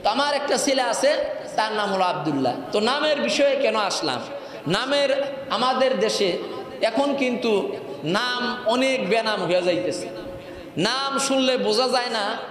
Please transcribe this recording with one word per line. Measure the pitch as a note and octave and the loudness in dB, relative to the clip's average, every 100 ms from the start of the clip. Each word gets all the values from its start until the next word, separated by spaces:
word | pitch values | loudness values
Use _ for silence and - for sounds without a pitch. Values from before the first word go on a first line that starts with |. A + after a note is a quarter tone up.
তো | G#3 | 2
আমার | A#3 C#4+ | 2 2
একটা | C#4+ - A#3+ | 0 0 0
ছেলে | - C4 | 2 0
আছে, | B3 A3 C4+ D#4 - - - - | 0 2 2 2 -2 -4 -6 -2
তার | A3 | 0
নাম | G#3+ G3+ | 0 0
হলো | F#3+ | 2
আব্দুল্লাহ। | F#3 - D3+ C#3 C3 B2 - | 2 0 -2 0 0 -2 -2
তো | G#3 | 0
নামের | A3 C#4+ D4+ C#4+ | 2 2 2 0
বিষয়ে | A#3 - C#4 C4+ | 0 2 2 4
কেন | C4+ A3 | 2 2
আসলাম? | G3+ - D#3 B2 - - - - - | 0 0 -2 -4 -6 -10 -12 -8 -2
নামের, | G3 B3+ C#4+ C#4 C#4 C#4 C4+ - | 0 2 2 2 2 -2 -6 -4
আমাদের | G3 B3+ B3+ B3+ G3 | 0 2 2 2 2
দেশে | G#3+ - G3 E3+ - - - - | 0 2 0 0 -4 -8 -10 -2
এখন | A3 A3+ C#4+ C4 | 0 2 0 2
কিন্তু | B3+ A#3+ A#3 G3+ - - - - | 0 0 2 0 0 -6 -10 -8
নাম | D3+ G3 B3 B3 A#3+ A#3 G#3+ | -2 0 0 -2 -4 -2 0
অনেক | B3 C4 C4 G3 | 2 2 0 2
বেনাম | A3+ A3 G#3 | 2 2 -2
হয়ে | E3+ F3+ | 2 2
যাইতেছে। | F3+ E3 - - - - - - - - - - | 2 0 0 -4 -6 -10 -12 -12 -14 -14 -10 -2
নাম | G3 C4 C#4 C4+ | 0 0 -2 -2
শুনলে | - C4+ C4 B3+ | 0 2 4 2
বোঝা | G3+ G#3+ B3+ | 2 2 2
যায় | B3 A#3+ | 2 0
না | A3+ G3+ A#3 - | -2 -2 -4 -8